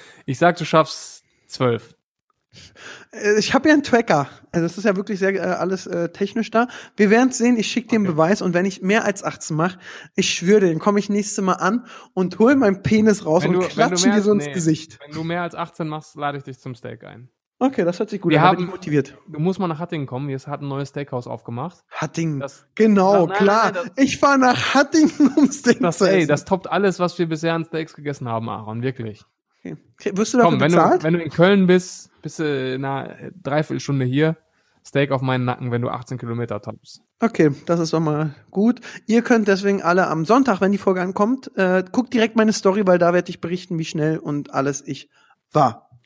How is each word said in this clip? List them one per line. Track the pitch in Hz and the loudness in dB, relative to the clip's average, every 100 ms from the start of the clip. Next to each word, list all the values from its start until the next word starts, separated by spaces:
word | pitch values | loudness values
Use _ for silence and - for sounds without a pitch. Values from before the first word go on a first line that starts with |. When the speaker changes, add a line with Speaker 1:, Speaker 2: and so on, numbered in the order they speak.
| - - - | -20 -14 -10
Speaker 1:
Ich | 127 | 0
sag, | 170 170 | 2 2
du | 156 | 0
schaffst | 160 156 - - - _ _ - | 0 0 -6 -16 -20 _ _ -16
zwölf. | - 127 117 - _ _ _ _ _ _ - - - - - - | -2 -2 -2 -6 _ _ _ _ _ _ -20 -20 -20 -20 -20 -20
Speaker 2:
Äh, | - 208 214 | -4 0 2
ich | - | 2
hab | 262 311 | 2 4
ja | |
einen | 294 | 4
Tracker. | - 233 240 156 135 - - | 4 2 2 0 -2 -10 -6
Also | 170 165 | -2 -2
das | - | 0
ist | |
ja | 208 190 | 0 0
wirklich | 202 190 | -4 -2
sehr, | 190 | -2
äh, | 190 | 0
alles, | 180 170 175 185 - | -2 -2 -4 -4 -6
äh, | 175 170 | -6 -6
technisch | - 202 233 214 | -4 -4 -4 -2
da. | 226 247 - - - | -2 -2 -6 -10 0
Wir | 202 | 4
werden's | 226 254 254 | 6 4 2
sehen, | 240 233 | 2 2
ich | 190 | 0
schick | - - | -6 -2
dir | 220 | 0
einen | 190 | 0
Speaker 1:
Okay. | 156 | 2
Speaker 2:
Beweis | 160 202 | 2 2
und | 185 | 0
wenn | 175 196 | 0 -2
ich | 185 | -2
mehr | 185 220 202 | -2 0 0
als | 190 | -4
achtzehn | 151 - - 156 | -6 -8 -6 -2
mach, | 180 180 - - - - | -2 -4 -16 -20 -8 -4
ich | - | -2
schwöre | - 175 214 | -2 2 4
dir, | 185 | 4
dann | 160 | 2
komm | 202 202 | 0 0
ich | - | 0
nächste | 208 208 - | -2 -2 -2
Mal | 190 170 | -2 0
an | 180 233 - - - | 0 -2 -6 -18 -8
und | 180 180 - | -4 -2 2
hol | 226 277 | 4 4
meinen | 214 185 | 2 0
Penis | - 220 220 202 160 | 2 4 4 2 2
raus | 165 | 2
Speaker 1:
Wenn | 165 185 | 2 0
Speaker 2:
und | |
Speaker 1:
du, | |
wenn | 175 | 0
du | |
Speaker 2:
klatsch | - 226 175 | 0 0 2
ihn | 190 | 2
Speaker 1:
mehr | 208 | 4
Speaker 2:
dir | |
so | 202 | 2
Speaker 1:
als, | 208 | 2
Speaker 2:
ins | - | -2
Speaker 1:
nee, | |
Speaker 2:
Gesicht. | 185 160 156 - - 143 | -2 0 0 -4 -20 -14
Speaker 1:
wenn | 156 | -8
du | |
mehr | 165 175 | -6 -4
als | 170 - | -6 -8
achtzehn | 170 - 160 | -10 -8 -8
machst, | 151 - 143 | -8 -12 -8
lade | 143 139 | -8 -6
ich | |
dich | 135 127 | -12 -14
zum | 135 120 | -14 -14
Steak | 120 117 98 | -14 -16 -18
ein. | 104 127 _ _ - | -20 -20 _ _ -2
Speaker 2:
Okay, | 262 262 185 | -2 0 -2
das | 180 | -2
hört | - | -6
sich | 196 | -4
gut | 170 | 0
Speaker 1:
Wir | 151 | 4
Speaker 2:
an, | |
da | 175 | 4
bin | 180 | 2
Speaker 1:
haben | 180 | -2
Speaker 2:
ich | |
motiviert. | 185 160 147 131 - - | -10 -2 -2 -2 -8 -14
Speaker 1:
Du | 151 | -6
musst | 175 190 | -4 -2
mal | 180 | -4
nach | 156 | -6
Hattingen | 175 160 135 | -8 -8 -8
kommen, | 127 143 | -8 -8
hier | 135 | -8
ist, | - | -10
hat | 143 | -10
ein | 143 | -8
neues | 139 139 | -8 -8
Steakhouse | 143 139 127 123 | -10 -8 -8 -8
aufgemacht. | 120 - 117 170 - _ | -12 -10 -10 -10 -14 _
Speaker 2:
Hattingen. | - 151 - 165 139 | -10 -8 -4 -4 -6
Speaker 1:
Das | 139 - _ | -8 -14 _
Speaker 2:
Genau, | - 220 202 185 202 165 | 2 4 6 6 4 2
Speaker 1:
Nein, | |
nein, | 196 | 2
Speaker 2:
klar. | 196 214 202 | 4 4 2
Speaker 1:
nein, | 180 175 - | -2 -6 0
das | |
Speaker 2:
Ich | 262 - | 0 2
fahr | 285 269 | 2 4
nach | 254 - - | 4 2 2
Hattingen, | 269 285 320 311 - 269 | 2 2 4 2 4 2
<laughs> | 311 | 4
um | 285 | 2
Steak | - 247 - | 2 -4 -2
Speaker 1:
Das, | 180 - | -2 0
Speaker 2:
zu | 190 | 2
Speaker 1:
ey, | 190 | 2
Speaker 2:
essen. | 151 | 2
Speaker 1:
das | 147 - | -2 -2
toppt | 185 - | -6 -4
alles, | 170 196 175 | -2 0 0
was | 175 - | -4 -2
wir | 165 | -4
bisher | 156 165 | -4 -4
an | 165 165 | -4 -4
Steaks | 160 160 | -8 -10
gegessen | - 143 139 123 | -10 -10 -8 -6
haben, | 113 113 | -6 -6
Aaron, | 104 107 113 | -8 -10 -6
wirklich. | 127 123 113 101 _ _ _ _ | -6 -6 -10 -14 _ _ _ _
Speaker 2:
Okay. | - 156 _ _ | -16 -16 _ _
Okay, | - 190 | -6 -2
wirst | 220 | 0
du | 247 | 4
dafür | 196 | 4
Speaker 1:
Komm, | 135 | 4
wenn | 147 | 2
Speaker 2:
bezahlt? | 175 175 349 | 4 4 2
Speaker 1:
du, | 156 | 0
wenn | |
du | 170 | -2
in | 160 | -2
Köln | 165 180 202 180 | 2 4 4 4
bist, | 180 180 - - _ | 2 0 -12 -20 _
bist | 151 - | -14 -6
du | 151 139 131 | -4 -2 -4
in | 131 | -6
einer | 139 135 123 - 139 - | -6 -6 -10 -14 -18 -14
Dreiviertelstunde | - 151 156 135 - 139 127 | -4 -4 -2 -6 -4 -2 0
hier. | 135 156 160 _ _ _ _ | 2 0 -2 _ _ _ _
Steak | - 139 139 | -6 -2 0
auf | 135 | -2
meinen | 131 127 123 | 0 0 -2
Nacken, | - 123 | -4 -4
wenn | 120 | -4
du | 123 | -4
achtzehn | - - 127 | -8 -10 -12
Kilometer | 117 117 117 104 | -8 -6 -6 -8
toppst. | 110 110 - - _ _ | -10 -16 -20 -20 _ _
Speaker 2:
Okay, | - - 151 135 - | -2 4 2 2 -2
das | 170 | -2
ist | 160 | 0
doch | 160 | 0
mal | 156 151 156 - _ | 0 -2 -4 -8 _
gut. | - 226 247 - - - | 0 0 0 -8 -12 0
Ihr | 226 | 0
könnt | 233 233 208 | 4 2 2
deswegen | 190 202 196 | 2 0 0
alle | 165 185 160 | 2 2 2
am | 156 156 | 0 2
Sonntag, | 247 269 185 | 4 4 2
wenn | 196 | 0
die | 202 | 0
Folge | 202 185 | 0 0
ankommt, | 180 190 208 262 - - | -2 0 0 -2 -6 -2
äh, | 185 185 185 | 2 0 0
guckt | - 226 | -2 -2
direkt | 240 226 226 | 0 0 2
meine | 220 | 2
Story, | 208 190 202 190 | 2 2 2 4
weil | 180 | 4
da | 175 | 4
werd | 180 175 | 2 -2
ich | - | -8
berichten, | 170 180 - 165 | -8 -8 -6 -6
wie | 160 | -6
schnell | 160 151 160 | -2 -2 -2
und | 139 147 139 | -4 -6 -4
alles | - 139 139 - | -4 -2 -4 -8
ich | 135 - _ _ _ _ | -14 -16 _ _ _ _
war. | 151 131 - _ _ | 0 2 0 _ _